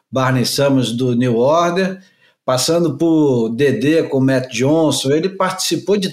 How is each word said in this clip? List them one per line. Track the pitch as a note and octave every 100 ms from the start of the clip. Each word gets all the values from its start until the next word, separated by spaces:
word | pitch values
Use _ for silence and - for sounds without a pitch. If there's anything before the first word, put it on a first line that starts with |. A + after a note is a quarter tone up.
| -
Barney | C3 C3 B2+
Summers | A2+ - C#3+ C3+ A2+
do | A#2 B2+
New | A#2+ B2+ A2+
Order, | C3 D#3+ F3 F3+ F#3+ F#3+ - _ _ _
passando | - B2+ C#3+ E3+ E3+ C3+
por | E3 D#3+ D3 B2 A2+
D | A#2 C#3+
D | A2 C3+ D#3+
com | D3+ C3+
o |
Matt | C3 C3 B2+
Johnson. | A2+ C3 D#3+ D#3 C3 C3+
Ele | D3+ F#3
participou | F#3+ F#3 F3+ - E3+ - G#3
de | F#3